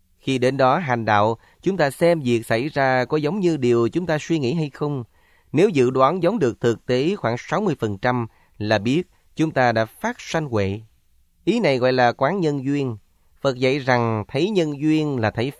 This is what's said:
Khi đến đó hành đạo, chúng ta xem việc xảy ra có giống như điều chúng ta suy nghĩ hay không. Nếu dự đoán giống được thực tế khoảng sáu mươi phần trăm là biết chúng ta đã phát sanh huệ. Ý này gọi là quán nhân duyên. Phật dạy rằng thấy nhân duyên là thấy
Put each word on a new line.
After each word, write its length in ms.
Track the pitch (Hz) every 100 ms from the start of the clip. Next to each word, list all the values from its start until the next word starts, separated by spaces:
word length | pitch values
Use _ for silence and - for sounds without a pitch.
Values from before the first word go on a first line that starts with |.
| _ _
Khi 200 | - 131
đến 200 | 123 135
đó 200 | 131 151
hành 280 | 151 120 110
đạo, 320 | 104 107 113 _ _
chúng 160 | 175 190
ta 120 | 143
xem 300 | - 170 170
việc 260 | 123 117 113
xảy 240 | 117 147
ra 360 | 147 135 127 127
có 120 | 156
giống 220 | 147 208
như 180 | 175 156
điều 320 | 123 117 117
chúng 160 | 165 175
ta 120 | 151
suy 200 | - 165
nghĩ 140 | 120
hay 160 | 165 151
không. 340 | - 147 139 117 _ _ _ _
Nếu 180 | 135 208
dự 200 | 151 123
đoán 340 | 131 131 185
giống 160 | 165 220
được 220 | 123 -
thực 240 | 120 110 -
tế 300 | 127 156 202
khoảng 200 | 117 120
sáu 240 | - 170
mươi 140 | 208 139
phần 180 | 110 101
trăm 300 | 127 123 113 _ _ -
là 200 | 107 107
biết 260 | 110 151 - _ _ -
chúng 160 | 160
ta 200 | 139 123
đã 140 | 110 110
phát 300 | - 220 240
sanh 260 | - 160 151
huệ. 360 | 110 98 104 113 _ _ _ _ _ -
Ý 140 | 233
này 180 | 175 131
gọi 160 | 127
là 180 | 127 120
quán 280 | 113 135 202
nhân 260 | 160 143 131
duyên. 320 | 143 131 110 _ _ _ _
Phật 160 | 139 123
dạy 220 | 131 143
rằng 440 | 131 123 117 110 101
thấy 220 | 135 185
nhân 320 | 196 156 139
duyên 380 | 156 156 151 131
là 120 | 110
thấy 200 | 113 131